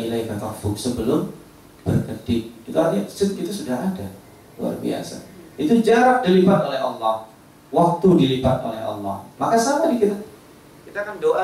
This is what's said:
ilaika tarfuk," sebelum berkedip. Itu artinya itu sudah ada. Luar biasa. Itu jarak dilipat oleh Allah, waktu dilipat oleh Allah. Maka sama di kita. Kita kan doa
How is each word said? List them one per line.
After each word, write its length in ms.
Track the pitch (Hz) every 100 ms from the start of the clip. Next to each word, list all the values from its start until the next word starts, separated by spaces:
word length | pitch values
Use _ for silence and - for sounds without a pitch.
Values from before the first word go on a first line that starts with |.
ilaika 320 | 113 113 113 101
tarfuk," 400 | - - - 101
sebelum 560 | 127 110 113 156 196 - - - - - -
berkedip. 640 | - - 117 - 117 - - -
Itu 80 | -
artinya 320 | 180 196 -
itu 460 | - 196 185 175 -
sudah 240 | - 123
ada. 280 | 190 - 98 - - - - -
Luar 200 | 120 -
biasa. 400 | - - - - - - - -
Itu 240 | - 233
jarak 400 | 226 240 254 254
dilipat 400 | 180 185 190 160 -
oleh 80 | -
Allah, 480 | 127 120 113 - - - - - - 147
waktu 320 | 170 175 190
dilipat 560 | 151 131 127 131 131
oleh 160 | 120 110
Allah. 400 | 107 101 101 98 - -
Maka 240 | - 226
sama 320 | 262 294 320
di 80 | 240
kita. 160 | 202 - - - - - - - -
Kita 160 | 202
kan 160 | 208 170
doa 240 | 156 165